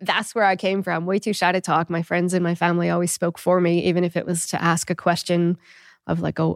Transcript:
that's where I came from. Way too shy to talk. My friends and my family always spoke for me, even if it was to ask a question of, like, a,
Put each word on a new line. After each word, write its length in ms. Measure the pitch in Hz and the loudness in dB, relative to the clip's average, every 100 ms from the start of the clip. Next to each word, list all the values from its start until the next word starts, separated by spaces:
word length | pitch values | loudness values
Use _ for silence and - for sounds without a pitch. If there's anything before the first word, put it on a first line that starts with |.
that's 320 | 190 202 214 | -2 -2 -2
where 120 | 233 196 | 2 2
I 100 | 185 | 2
came 260 | 190 196 | 0 0
from. 240 | 185 165 175 | -2 -2 0
Way 140 | 196 | -2
too 140 | 220 | 0
shy 180 | 196 180 | 0 2
to 100 | 185 | 0
talk. 260 | 180 156 165 | 2 0 2
My 140 | 165 | -2
friends 320 | 165 175 175 | -2 0 0
and 100 | 180 | 0
my 120 | 175 170 | 0 0
family 340 | 175 175 170 | 0 2 0
always 220 | 175 175 | 0 -2
spoke 260 | - 170 - | -2 -4 -2
for 240 | 180 180 | 0 2
me, 220 | 170 175 180 | 4 2 2
even 180 | 175 | 2
if 140 | 175 175 | 0 -2
it 80 | - | -4
was 220 | 170 - | -4 -4
to 120 | - | -2
ask 300 | 170 170 - | 0 0 -2
a 60 | 175 | -2
question 640 | 180 170 - 175 170 175 - - - _ - | 0 0 0 2 2 0 -8 -20 -20 _ -4
of, 140 | 170 | -2
like, 180 | 160 160 | -2 -2
a, 160 | 160 | -2